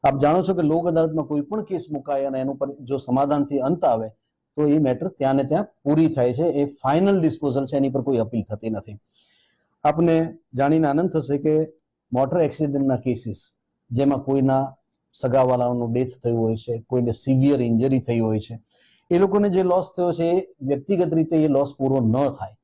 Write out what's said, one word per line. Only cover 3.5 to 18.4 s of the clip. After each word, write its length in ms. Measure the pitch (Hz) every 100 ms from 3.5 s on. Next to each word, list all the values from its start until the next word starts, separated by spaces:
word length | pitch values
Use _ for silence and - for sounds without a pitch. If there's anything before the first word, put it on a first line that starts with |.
| 139 131
અંત 160 | 175 147
આવે 180 | 113 110 _ _ _ _ -
તો 100 | 151
એ 40 | 147 139
મેટર 220 | 127 180 -
ત્યાં 220 | 135 135
ને 40 | 135
ત્યાં 200 | 156 208 _
પૂરી 260 | 139 151 160 160
થાય 180 | 123 123
છે, 80 | 170 151
એ 20 | 143 143
final 340 | 131 151 196 196
disposal 440 | 160 123 147 131 135
છે, 60 | 143
એની 180 | 135
પર 80 | 131 127
કોઈ 120 | 123
અપીલ 180 | 110 117 -
થતી 220 | 104 113
નથી. 220 | 107 - 104 _ _ _ _ _ _ _ _
આપને 320 | 147 151 170 165 165 - _ 127
જાણીને 300 | 139 160 156
આનંદ 200 | 143 180
થશે 240 | 156 127 143 151
કે 80 | 156 156 - _ _ _
મોટર 300 | 123 135 180 160
એક્સિડન્ટના 520 | - 151 139 135 123 127
cases, 340 | 120 117 98 - _ _ _ _
જેમાં 320 | 120 139 139 139
કોઈના 360 | 139 135 135 135 - _ _ _ -
સગાવાલાઓનું 760 | 131 131 127 127 123 123 120
death 200 | 117 127 -
થયું 200 | 117 117
હોય 160 | 113 110
છે, 100 | - 113 -
કોઈને 220 | 127 120 113
severe 380 | - 131 139 139 120
injury 320 | 113 131 131 -
થઈ 100 | 117 113
હોય 180 | 107